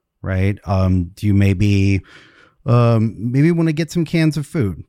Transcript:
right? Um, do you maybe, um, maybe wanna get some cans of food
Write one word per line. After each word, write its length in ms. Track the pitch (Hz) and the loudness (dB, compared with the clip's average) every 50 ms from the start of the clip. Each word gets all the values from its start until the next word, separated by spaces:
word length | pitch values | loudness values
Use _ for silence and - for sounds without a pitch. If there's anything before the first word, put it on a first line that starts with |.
| _ _ _ _ | _ _ _ _
right? 360 | - 95 95 92 95 98 104 - - | -8 -4 -2 -2 -2 -2 -2 -4 -4
Um, 460 | - 98 95 95 92 92 90 87 87 - | -2 -2 0 2 2 0 0 -2 -4 -8
do 120 | - 104 | -6 -2
you 80 | 104 98 | 0 2
maybe, 680 | 101 98 98 98 90 104 101 101 98 98 98 98 92 - - - - - - _ _ _ _ _ _ - | 2 2 2 2 2 0 0 2 2 2 2 0 -2 -4 -8 -20 -20 -20 -20 _ _ _ _ _ _ -4
um, 480 | - 120 120 120 117 117 113 113 110 90 87 107 120 | 0 2 2 4 4 2 2 0 -2 -4 -6 -6 -2
maybe 180 | 123 139 147 170 | 0 2 2 2
wanna 200 | 175 165 165 160 | 2 2 0 -2
get 180 | 156 156 170 - | -2 -4 -6 -4
some 140 | - 175 160 | -4 -4 -4
cans 320 | - - 160 160 156 147 | -2 0 0 0 0 0
of 100 | 156 143 | -2 -6
food 380 | - - 165 110 95 80 - - | -6 -4 -2 -2 -2 -4 -8 -12